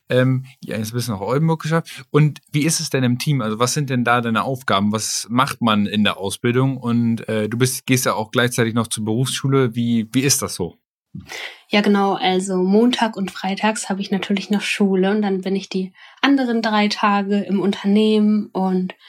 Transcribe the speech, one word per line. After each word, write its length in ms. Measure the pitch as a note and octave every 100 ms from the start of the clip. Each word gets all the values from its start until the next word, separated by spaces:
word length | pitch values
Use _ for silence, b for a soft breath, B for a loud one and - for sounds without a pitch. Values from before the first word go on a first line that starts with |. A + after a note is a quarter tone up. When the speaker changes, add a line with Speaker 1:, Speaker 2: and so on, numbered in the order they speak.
| -
Speaker 1:
Ähm, 360 | B2+ B2+ C3 C3 -
ja, 160 | - G#2
jetzt 140 | A2
bist 140 | A#2+ A#2
du 40 |
nach 100 | G2
Oldenburg 400 | G2+ C3+ D#3+ D#3+
geschafft. 420 | D#3 E3 - - -
Und 300 | D3 D3+ C#3 _
wie 120 | D3+
ist 160 | D3 D#3+
es 100 | D#3+
denn 140 | C3+
im 160 | B2+ B2
Team? 220 | - C#3
Also 180 | G#2+ G#2+
was 160 | B2 D#3
sind 160 | C3+
denn 120 | B2+
da 180 | A#2+ B2
deine 220 | A#2 A2+
Aufgaben? 480 | G2+ C3 - G2 G#2
Was 360 | G#2+ G#2+ - G2+
macht 320 | A#2+ C3+ -
man 240 | A#2 G#2+ G2+
in 180 | G#2+
der 140 | G2+ E2+
Ausbildung? 600 | G2 - A#2+ B2 C3+ C3
Und, 520 | A#2+ A#2 A#2 A2+ -
äh, 180 | A2 G#2+
du 120 | A#2
bist, 260 | B2+ - -
gehst 200 | C3 B2+
ja 60 | G2
auch 160 | A2
gleichzeitig 420 | B2 A#2+ B2 A2+
noch 140 | A2+ A2+
zur 180 | - G#2+
Berufsschule. 680 | A2 B2+ - C#3 C3+ B2+ A#2
Wie, 340 | A#2 A#2 A2
wie 80 | C3
ist 200 | C3+ -
das 140 | G2 -
so? 220 | E2+ - _ _ _ - - B B B B
Speaker 2:
Ja, 100 | G#3
genau. 360 | G#3 G3+ G3 G3
Also 420 | F#3 F#3 G3 F#3
Montag 580 | F#3 G3+ A#3+ B3 A3+ G#3
und 160 | F#3
Freitags 560 | - F#3+ G3 G#3+ A3 -
habe 120 | G3
ich 100 | G3
natürlich 380 | G3 - G3+ -
noch 100 | G#3
Schule 520 | - - G3 F#3+ F#3+
und 100 | G#3+
dann 180 | G#3 F#3+
bin 140 | F#3+ F#3+
ich 140 | F#3+
die 240 | F#3+ F#3 B B B
anderen 400 | C4+ C#4 B3+ A3+
drei 280 | A3 G#3 G#3
Tage 500 | - G#3 G3+ G3 G3+
im 220 | F#3+ F#3+
Unternehmen 840 | F3+ G3 G3+ G#3 G#3+ G#3+ G#3 G#3+ G#3
und 440 | F#3+ F#3+ F#3 F#3 -